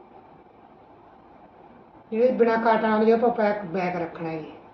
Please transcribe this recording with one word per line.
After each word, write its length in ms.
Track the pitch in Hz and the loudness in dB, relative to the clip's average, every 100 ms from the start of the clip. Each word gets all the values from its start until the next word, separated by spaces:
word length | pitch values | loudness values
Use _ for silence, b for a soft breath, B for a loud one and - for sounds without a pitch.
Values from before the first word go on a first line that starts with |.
| - - - - - - - - - - - - - - - - - - - - - | -20 -20 -20 -20 -20 -20 -20 -20 -20 -20 -20 -20 -20 -20 -20 -20 -20 -20 -20 -20 -8
ਜਿਹੜੇ 220 | 220 254 | 0 0
ਬਿਨਾਂ 260 | - 233 226 | 2 2 2
ਕਾਟਾਂ 320 | 226 220 220 | 2 2 2
ਵਾਲੇ, 220 | 214 220 | 2 4
ਉਹ 60 | 226 | 4
ਆਪਾਂ 180 | 240 226 | 2 2
ਬੈਕ, 280 | 208 202 | -2 -2
ਬੈਕ 320 | 180 185 180 175 | -6 -4 -4 -4
ਰੱਖਣਾ 340 | 165 - 165 | -8 -8 -8
ਜੀ। 220 | 160 147 - - | -8 -12 -18 -20